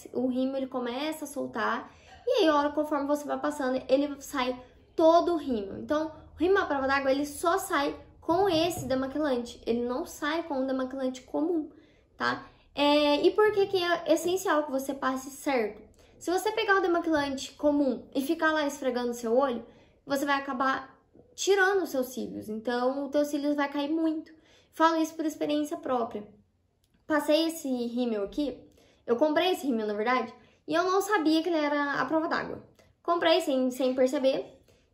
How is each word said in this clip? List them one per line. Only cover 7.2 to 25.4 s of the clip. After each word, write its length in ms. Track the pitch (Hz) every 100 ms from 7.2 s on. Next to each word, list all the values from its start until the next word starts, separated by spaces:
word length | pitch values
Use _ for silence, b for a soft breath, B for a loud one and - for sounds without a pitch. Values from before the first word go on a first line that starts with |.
| 294
só 320 | - 339 381
sai 400 | - 302 285 - - -
com 260 | - 349 403
esse 380 | 320 349 330 247
demaquilante, 760 | 262 262 294 302 247 233 - -
ele 200 | 240 240
não 200 | 262 349
sai 380 | - 302 330
com 120 | 330 269
um 120 | 269
demaquilante 540 | 262 254 269 254 254
comum, 480 | - 294 330 330 277 B B B B -
tá? 320 | 240 - B B B
É, 480 | - 285 294 294 294 359
e 60 |
por 200 | 427 427
que 160 | 403 392
que 160 | 381
é 300 | 349 339 -
essencial 500 | 320 349 370 392 302
que 80 | 294
você 220 | 269 269
passe 360 | 269 262 262 277
certo? 520 | - 285 254 214 - - b b b
Se 140 | -
você 200 | 359 427
pegar 240 | 427 427 392
o 40 |
demaquilante 720 | 359 339 330 302 277 262 -
comum 540 | - 294 294 269 208 - 277
e 60 |
ficar 320 | 269 330 320
lá 120 | 311 285
esfregando 480 | 285 262 240 240
seu 220 | 233 226 247
olho, 300 | 277 233 B B B B -
você 200 | 277 285
vai 100 | 277
acabar 640 | 277 254 269 - - - _ - - -
tirando 480 | - 392 381 392
os 60 | 320
seus 180 | 262 254
cílios, 400 | 226 196 202 202
então 580 | 220 240 240 254 277 277
os 60 |
teus 160 | 294 294
cílios 280 | 294 285 285
vai 140 | 285
cair 200 | 285 285
muito. 500 | 320 320 320 - b b b b
Falo 240 | - 320 320
isso 180 | 311 -
por 100 | 302
experiência 520 | -